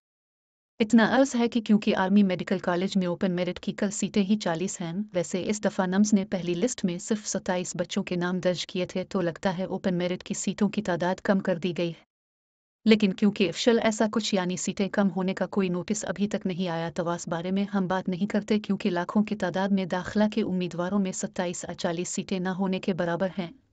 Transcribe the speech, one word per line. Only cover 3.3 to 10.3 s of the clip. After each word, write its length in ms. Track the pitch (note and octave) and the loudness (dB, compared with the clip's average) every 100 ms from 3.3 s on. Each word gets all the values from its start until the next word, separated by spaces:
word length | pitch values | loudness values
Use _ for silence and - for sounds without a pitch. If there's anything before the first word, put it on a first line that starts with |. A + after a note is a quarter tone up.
मेरिट 260 | F3 F3+ F3+ | 0 -2 -4
की 140 | - | -6
कल 160 | - G3+ | -2 -2
सीटें 300 | - F#3+ G#3+ | -2 -2 2
ही 140 | F#3+ G#3+ | 2 2
चालीस 420 | F#3+ E3 F#3+ - | 0 -2 -2 -4
हैं, 300 | E3+ E3+ G#3 | -6 -6 -4
वैसे 260 | F3+ E3 F#3 | -4 -2 -2
इस 160 | - G#3+ | -2 -2
दफ़ा 240 | G3 - F#3 | -2 0 0
नम्स 260 | F#3 G#3 | 4 4
ने 100 | G#3 F#3+ | 4 2
पहली 280 | F#3+ E3+ | -4 -2
लिस्ट 300 | F3 A#3 - | 0 0 0
में 140 | F#3 F3 | -2 -2
सिर्फ 260 | - G#3+ - | -4 -4 -4
सत्ताईस 460 | F#3+ - F3+ F3+ E3 | -6 -2 -2 -2 -6
बच्चों 260 | F3+ - | -4 -4
के 140 | F#3+ F3+ | -2 -2
नाम 220 | F3+ F3+ | -2 0
दर्ज 240 | F3+ F3 | 0 0
किए 220 | - F#3 F3 | -2 -4 -4
थे, 180 | F#3 | -4
तो 160 | F3+ G3 | -4 -2
लगता 300 | E3+ D#3 G3+ | -2 0 -2
है 160 | F3 F#3+ | -2 -4
ओपन 260 | F#3+ G3 | -2 -2
मेरिट 280 | F3 F3+ F3+ | 0 0 -2
की 120 | - | -6